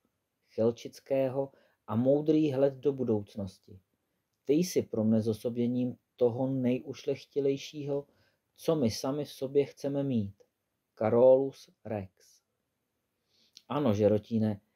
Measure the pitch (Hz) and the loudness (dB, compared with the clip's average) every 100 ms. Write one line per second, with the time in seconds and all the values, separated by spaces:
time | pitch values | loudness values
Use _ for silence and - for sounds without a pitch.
0 | _ _ _ _ _ - 117 117 - - | _ _ _ _ _ 0 0 0 -10 -16
1 | - 135 135 135 135 _ _ _ - 110 | -4 0 0 -2 -6 _ _ _ -6 0
2 | 127 147 151 156 156 131 139 135 147 135 | 2 2 4 2 2 2 0 0 -2 -2
3 | 120 107 101 110 95 - - 95 _ _ | 0 0 -2 -10 -10 -12 -20 -20 _ _
4 | _ _ _ _ - 151 180 131 110 110 | _ _ _ _ -2 0 0 -2 -4 -2
5 | 110 113 110 107 123 120 120 123 123 117 | 2 2 0 -4 -4 -2 -2 -2 -4 -6
6 | _ - 123 120 131 135 123 127 - 131 | _ 0 0 0 -4 -2 0 -2 -6 -10
7 | 143 135 - 143 139 139 - 151 143 143 | -6 -6 -4 -2 -2 -2 -8 -12 -6 -6
8 | 139 _ _ _ _ _ - 160 113 - | -8 _ _ _ _ _ -2 0 0 -2
9 | 135 147 139 - 135 139 139 - 139 139 | -6 -4 -8 -8 -2 0 0 -4 -6 -4
10 | 139 117 101 - _ _ _ _ _ - | -2 -2 -4 -10 _ _ _ _ _ -4
11 | 110 117 127 131 135 - - _ 107 107 | 2 6 6 6 2 -8 -20 _ -10 -8
12 | 92 _ _ _ _ _ _ _ _ _ | -10 _ _ _ _ _ _ _ _ _
13 | _ _ _ _ _ - - 135 135 104 | _ _ _ _ _ -20 -6 -2 0 2
14 | 104 107 - 113 107 101 _ | 4 2 0 -2 0 -4 _